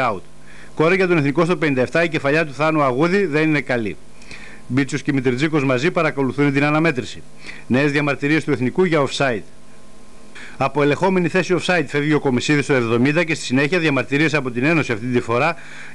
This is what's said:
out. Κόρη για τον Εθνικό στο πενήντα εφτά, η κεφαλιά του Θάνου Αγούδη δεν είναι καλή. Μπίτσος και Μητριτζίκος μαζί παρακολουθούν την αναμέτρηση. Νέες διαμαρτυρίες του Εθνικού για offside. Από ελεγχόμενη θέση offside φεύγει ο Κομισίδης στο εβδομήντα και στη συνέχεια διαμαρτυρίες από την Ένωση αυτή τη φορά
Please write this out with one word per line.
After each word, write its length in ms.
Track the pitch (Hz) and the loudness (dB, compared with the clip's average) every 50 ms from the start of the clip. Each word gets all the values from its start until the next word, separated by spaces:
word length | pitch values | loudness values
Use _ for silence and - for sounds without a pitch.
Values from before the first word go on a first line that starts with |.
| 131 120 | 0 0
out. 100 | 104 90 - - - - - - - - - - - | -2 -4 -8 -14 -16 -16 -16 -16 -16 -16 -14 -6 0
Κόρη 220 | - 156 170 190 | 2 2 4 4
για 100 | 185 190 175 | 4 2 4
τον 80 | 175 | 4
Εθνικό 280 | 160 139 143 131 156 170 | 4 2 2 2 2 2
στο 120 | 165 180 | 2 2
πενήντα 240 | 151 165 151 135 127 | 2 0 2 2 2
εφτά, 240 | 123 - - 165 170 | 0 2 2 0 0
η 40 | 165 | 0
κεφαλιά 380 | 151 147 135 139 147 160 170 | 0 0 0 2 2 2 0
του 60 | 147 | -2
Θάνου 300 | 127 127 151 160 160 156 | -2 0 0 2 2 2
Αγούδη 440 | 143 131 123 131 165 175 185 202 196 | 2 2 2 2 2 2 2 2 2
δεν 220 | 156 139 151 160 160 | 2 2 2 2 2
είναι 120 | 151 143 | 2 0
καλή. 360 | 127 - 127 120 110 95 - - - - - - - - - - - - - - - | 0 0 -2 -2 -2 -4 -6 -8 -12 -16 -16 -16 -16 -14 -14 -14 -14 -14 -16 -14 -8
Μπίτσος 360 | - 123 135 143 135 - 127 | -2 0 0 0 0 -2 -4
και 100 | - 151 | -2 0
Μητριτζίκος 520 | 139 139 123 135 123 127 151 160 156 151 131 | 0 2 2 2 2 2 0 0 0 2 2
μαζί 260 | 135 131 120 139 180 | 2 2 2 0 0
παρακολουθούν 640 | 180 175 160 147 - 135 139 123 - 143 143 143 | 0 2 0 0 0 0 -2 0 0 2 2 2
την 120 | 135 139 143 | 2 2 2
αναμέτρηση. 580 | 147 151 156 160 165 135 127 107 - - 85 - - - - - - - - - | 2 2 2 2 2 0 0 -4 -6 -10 -14 -14 -14 -14 -14 -14 -14 -14 -10 -2
Νέες 260 | - 117 131 147 147 | 0 2 2 4 2
διαμαρτυρίες 520 | 139 151 147 143 135 - 143 143 156 156 - | 2 2 0 0 -2 -2 0 0 0 2 2
του 60 | 151 | 0
Εθνικού 340 | 139 113 127 120 - 180 190 | 0 0 0 0 2 2 2
για 180 | 175 165 151 139 | 4 4 2 2
offside. 360 | 120 - - 143 131 117 98 - - - - - - - - - - - - - - - - - - - - - - - | 0 0 0 0 0 0 -2 -6 -10 -16 -16 -16 -16 -16 -16 -16 -16 -16 -16 -16 -16 -16 -16 -16 -16 -16 -14 -14 -12 -4
Από 260 | - 131 135 - 147 | -2 -2 0 2 2
ελεγχόμενη 460 | 143 147 143 - 175 196 190 185 175 156 | 2 2 2 2 2 2 2 2 2 2
θέση 260 | - 185 165 - 180 156 | 0 0 0 2 0 0
offside 260 | - - 180 170 143 | 0 0 0 0 0
φεύγει 260 | - - 147 147 156 | 0 -2 0 2 2
ο 80 | 151 143 | 2 2
Κομισίδης 440 | - 139 123 120 - - 151 143 131 | 2 2 0 2 2 2 2 2 2
στο 100 | - 143 | 2 2
εβδομήντα 500 | 127 117 113 117 117 123 147 147 170 175 | 2 2 2 2 2 2 2 2 0 0
και 100 | 156 156 | 0 -2
στη 100 | - - | -4 -2
συνέχεια 340 | - 123 135 147 143 185 175 | 0 0 0 2 2 0 0
διαμαρτυρίες 560 | 160 156 139 131 113 101 135 143 156 147 147 | 2 2 0 0 0 0 0 0 2 2 0
από 160 | 147 127 131 | 0 -2 -2
την 140 | 113 120 127 | -2 0 0
Ένωση 280 | 156 170 151 120 - | 2 2 2 0 0
αυτή 140 | 117 101 117 | -2 -4 -2
τη 140 | 127 123 120 | -2 0 0
φορά 360 | - 113 117 123 147 170 165 - - - - - - - | 0 0 0 0 0 0 -2 -4 -10 -16 -16 -14 -14 -12